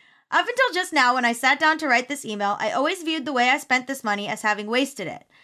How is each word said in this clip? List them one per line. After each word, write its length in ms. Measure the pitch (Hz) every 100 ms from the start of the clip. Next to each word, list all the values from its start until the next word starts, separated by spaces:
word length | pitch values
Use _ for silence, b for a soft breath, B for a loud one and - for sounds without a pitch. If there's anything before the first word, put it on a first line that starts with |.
| b b b
Up 160 | 311 466
until 260 | 494 508
just 200 | 359 359
now, 220 | 302 247
when 100 | 254
I 80 | 240
sat 260 | 240 262 285
down 180 | 311 311
to 100 | 302
write 200 | 240 247
this 160 | 285
email, 320 | 240 208 202 208
I 100 | 220
always 320 | - 302 359
viewed 220 | 320 320
the 80 | 262
way 160 | 247 247
I 100 | 277
spent 300 | - 254 254
this 160 | 269
money 240 | 214 202 208
as 140 | 208
having 260 | 214 208 208
wasted 400 | 247 269 - 160
it. 160 | - _ b